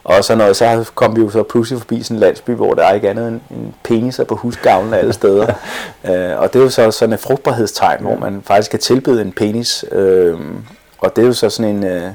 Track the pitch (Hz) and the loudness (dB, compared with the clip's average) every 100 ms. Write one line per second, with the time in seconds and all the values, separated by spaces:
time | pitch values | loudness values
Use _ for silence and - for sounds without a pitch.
0 | - 95 98 110 104 98 117 117 113 - | 0 2 4 2 4 4 2 2 -2 0
1 | 113 113 107 110 104 120 117 127 - 117 | 0 2 0 0 0 0 -2 -4 -6 -8
2 | 113 110 95 - - 113 101 - 85 104 | -6 0 0 0 -4 -2 0 2 2 2
3 | 101 107 117 117 - 120 107 - - 117 | 0 -2 -6 -8 -12 -14 -14 -10 -2 0
4 | 123 123 - - 120 117 120 95 110 107 | 0 -2 -4 -4 -6 -2 2 2 2 0
5 | 85 113 101 98 110 117 - - - - | 0 2 2 4 2 -2 -8 -12 -14 -10
6 | - 90 90 69 95 127 131 127 113 - | -4 -2 -2 -2 0 4 2 4 2 2
7 | 113 107 - 135 151 117 104 - 92 67 | 0 0 -2 -2 -2 -2 -2 0 -2 0
8 | 101 92 101 98 - 101 107 107 - 127 | -4 -4 -4 -8 0 0 0 -2 0 0
9 | - 120 98 - 107 113 120 - - 95 | 2 0 0 -2 -2 -2 -4 -6 -4 0
10 | 95 92 87 85 73 101 110 - _ - | 4 4 4 0 -6 -12 -16 -20 _ -4
11 | 95 - 123 120 107 - 110 101 98 90 | -2 2 2 2 0 0 -2 -2 -4 -4
12 | 90 | -8